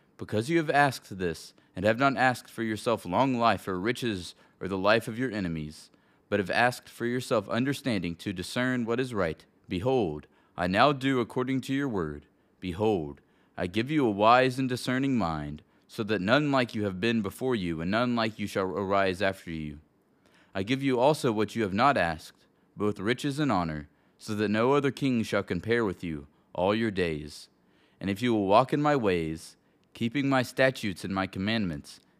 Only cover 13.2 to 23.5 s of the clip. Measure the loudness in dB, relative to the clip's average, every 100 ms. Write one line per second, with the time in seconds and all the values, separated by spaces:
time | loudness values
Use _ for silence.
13.2 | _ _ _ -8 -4 -2 0 2 2 4
14.2 | 6 8 6 0 -4 -4 -2 -2 0 0
15.2 | 0 -2 -6 -10 _ _ _ -8 -2 0
16.2 | 2 2 4 0 0 -2 -4 -2 0 0
17.2 | -2 -4 -4 -2 -2 -2 -2 0 0 0
18.2 | -2 -2 -4 -2 -2 -2 0 2 2 2
19.2 | -2 -2 -8 -8 -8 -10 _ _ _ _
20.2 | _ _ _ -8 -4 -2 0 4 4 4
21.2 | 2 2 0 0 -2 2 4 4 0 -2
22.2 | -10 _ _ _ _ -4 -2 -2 -2 -2
23.2 | -2 -2 0